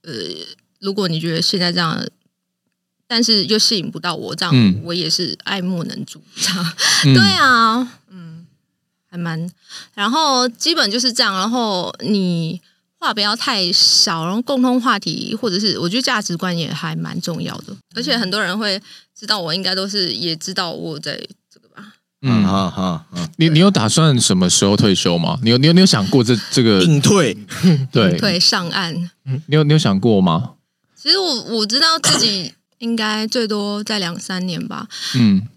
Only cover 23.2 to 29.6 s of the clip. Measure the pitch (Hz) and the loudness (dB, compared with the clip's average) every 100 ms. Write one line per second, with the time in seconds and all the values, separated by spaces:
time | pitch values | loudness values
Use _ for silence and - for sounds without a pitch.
23.2 | 85 - 160 156 196 190 110 - 160 127 | -8 2 4 6 4 4 2 4 4 4
24.2 | - 92 90 - 101 104 104 92 92 85 | 2 2 4 4 4 4 4 4 2 0
25.2 | 85 87 113 123 151 170 190 120 95 139 | 0 0 2 4 6 6 6 4 2 2
26.2 | 117 117 - - 113 98 123 143 131 202 | 4 0 0 2 4 6 6 4 4 4
27.2 | 131 - - - 185 147 131 123 98 87 | 2 -2 -12 0 2 4 2 2 2 2
28.2 | 208 175 - 202 170 190 170 175 175 _ | 0 2 0 0 -4 -6 -4 -6 -8 _
29.2 | 135 131 - 151 | -6 -6 2 2